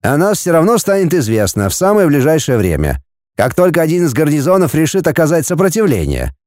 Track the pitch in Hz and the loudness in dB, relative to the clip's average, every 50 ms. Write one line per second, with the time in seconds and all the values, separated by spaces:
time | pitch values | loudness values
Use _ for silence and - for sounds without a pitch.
0 | - 107 135 147 175 202 214 - - 180 170 165 160 202 240 220 - - 196 196 | 0 0 0 0 0 0 -2 -4 -2 0 2 2 2 2 2 0 0 0 0 0
1 | 190 160 160 180 131 107 113 110 104 95 - 107 101 98 - - 185 190 208 214 | 0 0 0 -2 -2 0 0 0 0 0 -2 -2 -2 -2 -2 0 0 0 2 2
2 | 190 160 143 143 127 151 160 156 - - 131 113 98 92 82 71 76 73 67 - | 2 2 2 2 2 2 0 0 0 0 0 0 0 0 0 0 -2 -2 -4 -6
3 | - _ _ _ _ _ _ - 101 131 - - 180 180 156 175 165 156 165 180 | -8 _ _ _ _ _ _ -2 -2 0 2 2 0 2 2 0 0 0 0 0
4 | 175 160 120 123 156 147 151 151 131 160 185 190 185 135 - 160 160 151 - 190 | 0 0 0 0 0 0 0 0 0 2 2 2 2 0 0 0 -2 0 -2 -2
5 | 170 170 135 - 165 147 170 165 151 - 185 156 196 190 156 220 220 190 131 95 | -2 0 0 0 0 2 2 0 0 -2 -2 0 0 0 0 0 0 0 0 0
6 | 78 71 71 62 64 64 - _ _ | -2 -2 -4 -4 -4 -8 -8 _ _